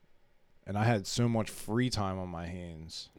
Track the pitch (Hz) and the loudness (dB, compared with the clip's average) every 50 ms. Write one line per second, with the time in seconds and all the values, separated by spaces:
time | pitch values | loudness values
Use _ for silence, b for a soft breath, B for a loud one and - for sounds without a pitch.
0 | _ _ - - - _ _ _ _ _ _ - - 98 101 104 110 120 117 104 | _ _ -20 -20 -20 _ _ _ _ _ _ -16 -10 -4 0 2 4 4 4 4
1 | 95 - - 123 120 120 117 113 101 - - - - - 107 123 127 123 - 104 | 2 0 2 2 4 4 4 2 0 -2 -6 -8 -4 0 2 2 2 2 2 0
2 | 98 95 92 95 92 90 87 82 87 85 92 90 87 85 82 78 80 78 - - | 0 0 -2 -2 -4 -6 -6 -6 -6 -6 -6 -8 -8 -10 -10 -10 -12 -12 -12 -12
3 | - - _ | -14 -14 _